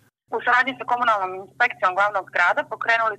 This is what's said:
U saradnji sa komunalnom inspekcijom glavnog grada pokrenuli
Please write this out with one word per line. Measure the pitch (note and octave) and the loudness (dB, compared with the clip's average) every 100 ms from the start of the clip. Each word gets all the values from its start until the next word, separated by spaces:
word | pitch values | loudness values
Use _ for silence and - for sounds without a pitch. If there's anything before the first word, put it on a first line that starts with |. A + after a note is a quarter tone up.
| _ _ _ A#3 | _ _ _ -6
U | A3+ | 0
saradnji | A#3+ B3+ B3+ | 2 2 -4
sa | A3+ | -2
komunalnom | A#3+ B3 G#3+ F#3+ F#3+ | 0 2 0 0 -6
inspekcijom | G3 - A#3+ A#3+ F#3+ F3+ | -10 -2 -2 0 -2 2
glavnog | G3+ G3+ F#3 | 0 0 -4
grada | F3+ F3 G#3 D4+ | 0 2 2 -2
pokrenuli | G#3+ - A#3 A3+ | -4 0 0 0